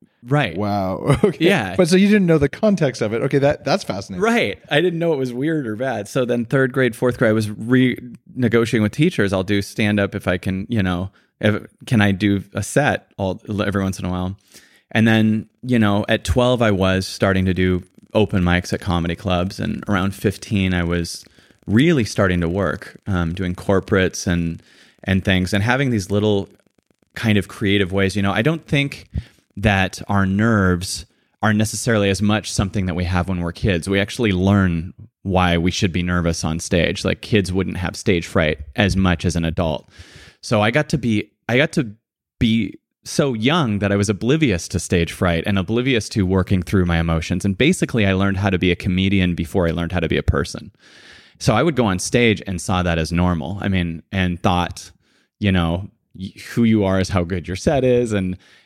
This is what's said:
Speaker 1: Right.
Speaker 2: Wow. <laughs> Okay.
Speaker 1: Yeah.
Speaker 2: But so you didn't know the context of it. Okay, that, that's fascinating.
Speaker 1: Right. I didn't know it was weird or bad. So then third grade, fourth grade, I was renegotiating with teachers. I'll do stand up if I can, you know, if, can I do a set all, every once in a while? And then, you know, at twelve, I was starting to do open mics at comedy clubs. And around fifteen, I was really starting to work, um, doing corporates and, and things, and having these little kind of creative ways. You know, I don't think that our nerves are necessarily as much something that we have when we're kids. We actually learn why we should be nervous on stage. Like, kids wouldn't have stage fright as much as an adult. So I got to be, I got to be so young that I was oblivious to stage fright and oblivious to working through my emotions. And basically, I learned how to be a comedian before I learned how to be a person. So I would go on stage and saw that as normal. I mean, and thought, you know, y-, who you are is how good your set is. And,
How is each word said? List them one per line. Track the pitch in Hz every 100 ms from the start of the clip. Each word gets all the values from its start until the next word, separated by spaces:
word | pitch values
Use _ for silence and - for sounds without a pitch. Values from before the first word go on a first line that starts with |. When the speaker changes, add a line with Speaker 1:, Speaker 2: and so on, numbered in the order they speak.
| _ _
Speaker 1:
Right. | 120 147 113 82
Speaker 2:
Wow. | 104 104 92 92 - 131
<laughs> |
Okay. | 101 - 170
Speaker 1:
Yeah. | 185 95 92
Speaker 2:
But | 170
so | 185
you | 202
didn't | 208 175
know | 160
the | 143
context | - 220 180 147 -
of | 110
it. | 113
Okay, | 135 139
that, | 139 -
that's | 135 196
fascinating. | - 98 - 180
Speaker 1:
Right. | 214 233 110 95 -
I | 151
didn't | 180 165
know | 165
it | 143
was | 131
weird | 120 151 160 120
or | 107
bad. | 131 110 104
So | 135
then | 123 120
third | 117 135 131
grade, | 131 127 120
fourth | 127 120
grade, | 117
I |
was | 110 104
renegotiating | 107 113 127 127 - 123 - - - 120 117 117 117
with | 104
teachers. | - 170 - 98
I'll | 95
do | 92 101
stand | 101 - 104 104
up | 98
if | 101 98
I | 92
can, | 98 95 98
you | 110
know, | 92 87 95 - _ _
if, | 107 104 - _ -
can | 113
I | 104
do | 92 104 101 -
a | 101
set | - 139 139 92 - -
all, | 95 92 - 101
every | 101 98
once | 95 -
in |
a | 90
while? | 90 92 98 _ - - _ _
And | 110 113
then, | 110 110 107 110 _
you | 127 120
know, | 107 101 107
at | 110
twelve, | - 123 123 123
I | 113
was | 95 95 95 95
starting | - 98 95 92
to |
do | 90 92 90 - _ -
open | 110 98 101
mics | 87 90 -
at | -
comedy | - 87 85 85
clubs. | 101 90 92 -
And | 87 82 -
around | 98 98
fifteen, | 101 104 - - 101 92
I | 90
was | 85 87 82 - - _ _ _ -
really | 107 160 151
starting | 104 - 98 87
to | 85
work, | 95 85 73 - - -
um, | 92 82
doing | 90 92 92
corporates | - 95 - 98 92 - -
and, | 87 82 85 - - - _
and | - 95
things, | 98 92 92
and | 101
having | 117 127 139
these | 113 92
little | 101 107 101 90 - _ _ _ _ _
kind | - 113 104
of | -
creative | - 101 101 92
ways. | 98 98
You | 101
know, | 101
I | 95
don't | 127 165 -
think | 143 139 - - - - _ _ -
that | 104 98 95 - -
our | 101 95
nerves | 98 113 107 92 90 92 - - _ _ _
are | 107
necessarily | 107 110 104 - 110 98
as | 95
much | 104 107 -
something | - 95 104 92
that |
we | 82
have | 87 90 87
when | 90
we're | 85
kids. | - 110 87 87
We | 98
actually | 101 - 113
learn | 90 95 101 92 85 90 - 104 _
why | 98 92 90 85
we | 90
should | - 98
be | 87
nervous | 90 87 82 82
on | 78 82
stage. | - 90 - 95
Like, | 92 87
kids | - 107 90
wouldn't | 92 90 87
have | 87 -
stage | - 87 -
fright | 98 78 80 - -
as | 101 92
much | 92 85
as | 92 85
an |
adult. | 82 80 82 71 - - - - - _
So | - 110
I | 107
got | 139 143
to | 143
be, | 120 104 - _ -
I | 127
got | 156
to | - 117 104 _ _ _ _
be | 117 113 - - _ _ -
so | - 143
young | 113 117 170 123 101
that | 101
I | 101
was | 101
oblivious | 95 113 156 143 87 -
to | 85
stage | - 92 82
fright | - 90 82 92
and | 98
oblivious | 92 117 127 117 -
to | 110 90
working | 95 90 95
through | 87 101 87
my | 82
emotions. | 82 82 - 90
And | 101 92
basically, | 139 190 156 120 98
I |
learned | 95 98 95
how | 98
to | 92
be | 90
a | 87
comedian | - 92 95 98 90
before | 85 85 98 85
I |
learned | 80 85
how | 90
to | 80
be | 78
a |
person. | - 71 - - 76 - - - - - - _
So | -
I | 110
would | 165 131
go |
on | 110 92
stage | - 123 117 98 -
and | 90
saw | - 92
that | 87 82
as | 80
normal. | 82 90 85 69 101
I | 101
mean, | 95 85 82 -
and | 98 90 87
thought, | 104 90 87 - - _ _ _ _ _
you | 104
know, | 92 85 87 104 _ _
y-, | - 95 - -
who | -
you | 113 110
are | 95 95
is | 92
how | 95
good | 85 92 78
your | 90
set | - 143
is. | 127 120 120
And, | 104 92 90 _ _